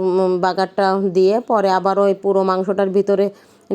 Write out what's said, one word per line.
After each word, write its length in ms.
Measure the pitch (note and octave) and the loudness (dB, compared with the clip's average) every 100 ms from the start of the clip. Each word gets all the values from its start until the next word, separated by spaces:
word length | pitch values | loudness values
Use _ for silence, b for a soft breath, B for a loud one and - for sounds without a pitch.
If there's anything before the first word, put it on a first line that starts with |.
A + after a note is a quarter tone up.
উম, 300 | F#3+ F#3 F#3 F#3 | 0 0 0 0
বাগারটা 420 | F#3 F3+ F#3+ - G3 F#3+ G3 F3 | -2 -2 -4 -2 0 0 0 2
দিয়ে 180 | F#3 A3 B3 | 2 0 0
পরে 180 | A3+ G3 F#3 | 0 2 0
আবার 180 | F#3 G3 | 0 2
ওই 100 | G3+ G3 | 2 0
পুরো 180 | G3 G3 F#3+ | 0 0 0
মাংসটার 400 | F#3 F#3+ G3 G3 F#3+ | -2 -2 -2 -2 0
ভিতরে 300 | G3 G3 G3 G3+ B B B | 0 0 0 -4 B B B